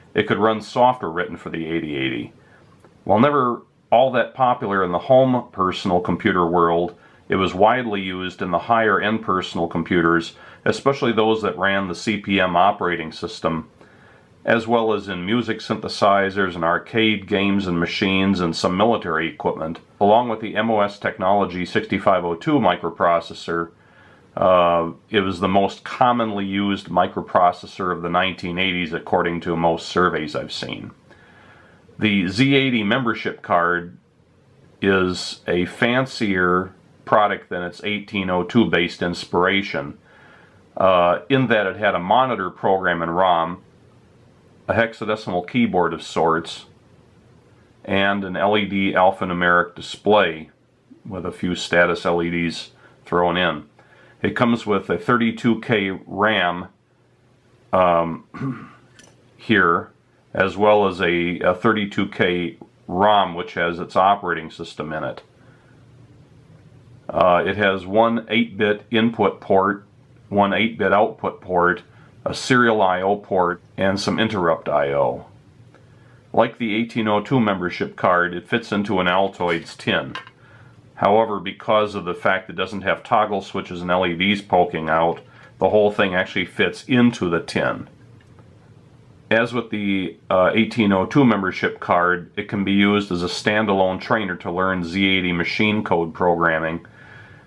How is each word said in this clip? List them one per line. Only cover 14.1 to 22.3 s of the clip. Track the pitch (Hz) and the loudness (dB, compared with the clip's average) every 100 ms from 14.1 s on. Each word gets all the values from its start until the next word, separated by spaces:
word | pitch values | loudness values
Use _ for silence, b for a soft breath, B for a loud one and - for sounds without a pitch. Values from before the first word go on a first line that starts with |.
| b b b | b b b
as | - 113 110 | 0 0 2
well | 117 110 | 0 0
as | 104 98 | -2 -4
in | 92 90 | -8 -2
music | 120 113 110 | -2 -2 -6
synthesizers | - 107 - - 104 98 95 98 95 85 | -6 -6 -6 0 2 4 2 0 -2 0
and | |
arcade | 82 87 - 117 110 104 95 | 0 -2 -2 0 2 0 -2
games | 98 101 101 92 | 0 2 0 0
and | 85 | 0
machines | 87 - 98 95 98 90 | -2 0 0 2 2 2
and | 87 82 | 0 0
some | 95 92 | 0 2
military | 110 104 90 80 80 | 2 2 -2 -4 -4
equipment. | - - - 80 82 - _ | -4 -4 -4 -8 -10 -16 _
Along | 101 110 123 | 4 4 2
with | 110 | -4
the | 110 90 | -4 -2
M | 113 | 0
O | 107 | 0
S | 104 - | 0 -2
Technology | 107 - 95 101 92 90 90 | -6 -2 0 2 0 -4 -4
sixty-five | 110 - 98 104 92 | -4 -2 0 2 2
oh | 87 | 0